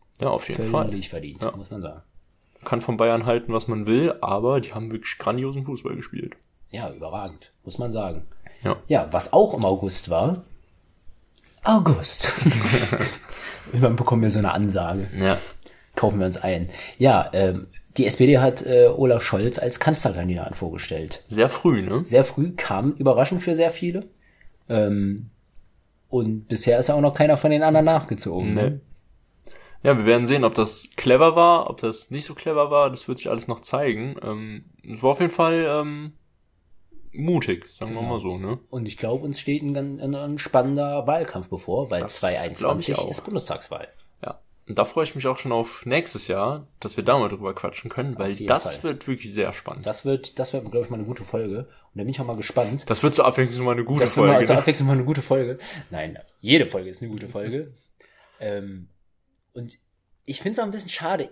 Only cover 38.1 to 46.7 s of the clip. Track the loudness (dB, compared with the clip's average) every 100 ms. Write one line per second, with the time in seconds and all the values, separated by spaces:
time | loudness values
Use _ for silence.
38.1 | -4 -4 -6 -6 -8 -8 -8 -8 -6 -4
39.1 | -4 -4 -6 -4 -2 -2 -4 -6 -6 -6
40.1 | -6 -6 -8 0 2 2 0 -2 -2 0
41.1 | -2 -2 -8 -10 -10 -4 -4 -2 -4 -4
42.1 | -4 -2 -2 -6 -4 -2 -2 -2 -4 -4
43.1 | -8 -6 -8 -6 -10 -10 -14 -14 -20 -20
44.1 | -14 -14 -14 -20 _ -6 -2 0 0 -2
45.1 | -2 -4 -4 -2 -2 -2 -8 -2 -2 -2
46.1 | -8 -4 -2 -2 -4 -12